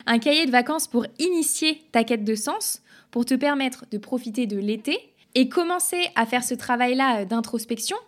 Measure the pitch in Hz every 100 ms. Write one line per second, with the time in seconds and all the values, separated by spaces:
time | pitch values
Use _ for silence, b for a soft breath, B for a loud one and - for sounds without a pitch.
0 | - 233 285 302 320 247 240 311 - 240
1 | 220 - 339 339 302 - 311 302 - 233
2 | 226 233 208 220 285 415 - - b b
3 | b 240 240 262 285 285 262 262 - 208
4 | - 254 247 214 226 202 208 220 269 370
5 | - b b 254 262 - 339 359 - 349
6 | 349 - 226 247 240 247 - 240 247 254
7 | 269 220 190 233 233 226 226 226 - 415